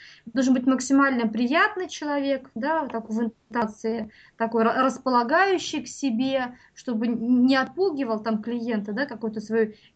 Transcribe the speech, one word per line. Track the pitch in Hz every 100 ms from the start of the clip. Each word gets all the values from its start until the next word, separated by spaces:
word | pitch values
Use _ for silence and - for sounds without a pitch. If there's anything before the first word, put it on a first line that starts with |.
| - - -
Должен | 247 254 254
быть | 262
максимально | 262 - 269 277 247 220
приятный | 220 247 320 415 370 370
человек, | - 294 285 277 269 254 226
да, | 277 320
вот | 269
так | 226 220
в | 220
интонации, | 233 - _ 240 214 - 226 233 220 - - _
такой | 226 226
ра-, | 220 247
располагающий | 262 254 262 240 240 330 392 359 - 302
к | -
себе, | - 269 220 262 269 247 - _ -
чтобы | - 220 240
н-, | 226 226 247 254
не | 269
отпугивал | 262 - 392 277 240 214
там | 220 214
клиента, | 233 240 233 214 202
да, | 214 285
какой-то | 226 220 214
своей, | 214 226 214 - _